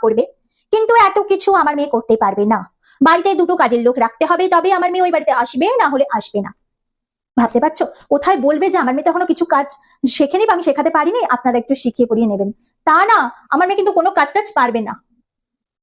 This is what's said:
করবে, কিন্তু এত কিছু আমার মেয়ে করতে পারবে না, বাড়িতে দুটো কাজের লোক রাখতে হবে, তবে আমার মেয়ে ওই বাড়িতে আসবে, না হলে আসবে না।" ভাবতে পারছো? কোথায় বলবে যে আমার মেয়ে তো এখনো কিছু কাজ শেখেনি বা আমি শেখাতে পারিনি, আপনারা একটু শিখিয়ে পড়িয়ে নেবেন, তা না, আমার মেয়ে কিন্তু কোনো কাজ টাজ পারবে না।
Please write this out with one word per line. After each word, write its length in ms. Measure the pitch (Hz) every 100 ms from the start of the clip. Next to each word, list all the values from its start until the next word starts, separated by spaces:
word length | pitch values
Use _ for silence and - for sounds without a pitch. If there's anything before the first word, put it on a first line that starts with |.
করবে, 200 | 226 220 254 - _ _ _
কিন্তু 240 | 427 440 466
এত 240 | 403 392
কিছু 340 | 403 392 -
আমার 220 | 381 294 294
মেয়ে 140 | 285
করতে 280 | 240 - 220
পারবে 260 | 202 196 208
না, 260 | 214 180 _ _ -
বাড়িতে 320 | 311 349 392
দুটো 220 | 381 349 349
কাজের 260 | 262 240
লোক 160 | 233 254
রাখতে 280 | 226 - 320
হবে, 220 | 339 370
তবে 240 | 349 339
আমার 200 | 370 359
মেয়ে 100 | 359
ওই 100 | 359
বাড়িতে 200 | 330 302
আসবে, 380 | 269 240 254 339 508
না 100 | 330
হলে 160 | 269 277
আসবে 300 | 220 - 202
না।" 140 | 190 - _ _ _ _ _ _ _ -
ভাবতে 200 | 233 240
পারছো? 260 | 294 311 269 - -
কোথায় 280 | 285 311 381
বলবে 320 | 262 302 370
যে 80 | 359
আমার 180 | 254 262
মেয়ে 80 |
তো 60 | 302
এখনো 160 | 330 359
কিছু 200 | 330 339
কাজ 300 | 285 285 - _ _ 269
শেখেনি 360 | - 285 370 440
বা 80 |
আমি 100 | 359
শেখাতে 260 | 330 277 311
পারিনি, 300 | 320 294 466 -
আপনারা 280 | 254 254 240
একটু 180 | 233 269
শিখিয়ে 320 | 240 - 233
পড়িয়ে 200 | 220 233
নেবেন, 240 | 196 202 - _ _ -
তা 200 | 320 403
না, 260 | 427 247 - -
আমার 180 | 269 359
মেয়ে 80 | 392
কিন্তু 160 | 392
কোনো 200 | 381 339
কাজ 220 | 370 285
টাজ 200 | 392 415 -
পারবে 260 | 247 233
না। 220 | 214 - _ _ _ _ _ _ _ _